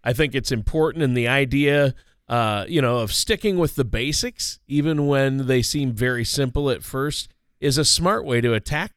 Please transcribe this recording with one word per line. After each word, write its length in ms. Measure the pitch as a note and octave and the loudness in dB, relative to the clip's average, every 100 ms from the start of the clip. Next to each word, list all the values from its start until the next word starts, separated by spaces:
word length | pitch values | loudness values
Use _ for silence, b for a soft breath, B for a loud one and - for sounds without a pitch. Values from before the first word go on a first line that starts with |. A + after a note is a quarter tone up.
I 100 | A#2+ | -4
think 200 | A#2 D3+ | 0 0
it's 180 | C3 - | -2 -2
important, 520 | B2 G#2 D#3+ D#3 D#3 | -2 -2 0 0 2
and 140 | C#3 B2 | 0 0
the 100 | A#2 | 0
idea, 680 | C#3 C3+ C3+ C#3+ C#3+ C#3+ - b b _ | 0 2 2 2 4 2 0 b b _
uh, 360 | A#2+ A2 G#2 G2 | 0 0 -2 -2
you 120 | E3 | 0
know, 180 | B2+ B2 | 2 0
of 120 | A2 | -2
sticking 460 | - - G#3 G#3+ F#3 | -2 -2 -2 0 0
with 180 | D#3+ - | 0 0
the 80 | |
basics, 760 | A#2+ A2 C3 D3+ A#3+ - - - _ | -2 -2 -2 -2 -4 -6 -10 -10 _
even 400 | C#3+ D3 D3+ C#3+ | 0 0 0 2
when 400 | C#3 C3+ C3+ C3 | 2 2 0 2
they 140 | C3 | 2
seem 300 | A#2+ D3+ C3+ | 2 0 -2
very 320 | A2 B2 B2 | 0 -2 0
simple 460 | A2+ - C3+ C#3 C#3+ | -2 -2 -2 0 -2
at 140 | B2 | -2
first, 500 | - C3 C#3+ D3 - _ _ _ | -4 -6 -4 -6 -10 _ _ _
is 180 | - C3 | 0 2
a 60 | |
smart 400 | D3 - F3 G#3+ | 2 2 2 0
way 160 | - A#2+ | 2 2
to 140 | A#2+ | 2
attack 400 | A2 - D3+ G3+ | 0 0 -4 -4